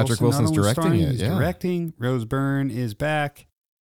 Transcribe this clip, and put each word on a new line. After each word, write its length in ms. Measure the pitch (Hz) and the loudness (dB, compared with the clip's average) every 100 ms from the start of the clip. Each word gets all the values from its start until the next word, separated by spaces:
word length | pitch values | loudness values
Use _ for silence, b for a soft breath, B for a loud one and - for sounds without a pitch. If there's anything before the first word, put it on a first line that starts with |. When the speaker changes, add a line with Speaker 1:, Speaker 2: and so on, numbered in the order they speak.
Speaker 1:
Patrick 200 | 113 117 | 0 2
Speaker 2:
Wilson 220 | - - 113 | 2 2 2
Speaker 1:
Wilson's 60 | |
Speaker 2:
not 60 | 104 | 4
only 40 | |
Speaker 1:
directing 220 | 101 165 | 2 2
Speaker 2:
starring, 180 | - - | 2 2
Speaker 1:
it, 100 | 147 | 2
Speaker 2:
he's 80 | 123 | 0
Speaker 1:
yeah. 140 | - 190 | 0 0
Speaker 2:
directing. 580 | 196 180 180 175 170 - | 0 -2 -4 -4 -4 -6
Rose 280 | 127 127 110 | -4 -2 -2
Byrne 440 | 135 139 139 135 | -2 -2 -2 -2
is 240 | 120 120 | -4 -6
back. 540 | 104 147 151 143 - - _ _ _ | -4 -4 -2 -4 -8 -20 _ _ _